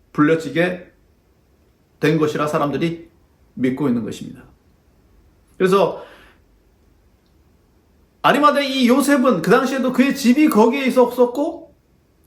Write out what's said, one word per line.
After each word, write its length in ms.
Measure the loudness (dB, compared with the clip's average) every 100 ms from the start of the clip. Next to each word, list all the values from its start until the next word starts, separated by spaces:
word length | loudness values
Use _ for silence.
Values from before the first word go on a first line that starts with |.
| _
불려지게 760 | 0 0 0 -2 -4 -2 -4 -14 _ _ _ _ _ _ _ _ _ _ _
된 180 | 0 0
것이라 300 | 0 -2 -4
사람들이 640 | -2 -2 -2 -4 -6 -14 _ _ _ _
믿고 340 | -6 -4 -2 -2
있는 160 | -4
것입니다. 420 | -6 -12 -16 -18 -20 _ _ _ _ _ _ _ _ _ _ -4
그래서 460 | 0 2 0 -2 -14 -20 -20 _ _ _ _ _ _ _ _ _ _ _ _ _ _ _ _ _ _ _
아리마대 440 | 0 2 2 2 -2
이 220 | 0 2
요셉은 540 | 2 2 2 2 0
그 80 | 2
당시에도 420 | 0 0 -2 -2
그의 220 | 0 0 0
집이 340 | 2 4 4
거기에 360 | 4 2 2 0
있었었고, 880 | 2 2 2 0 0 -6 -8 -16 _ _ _ _ _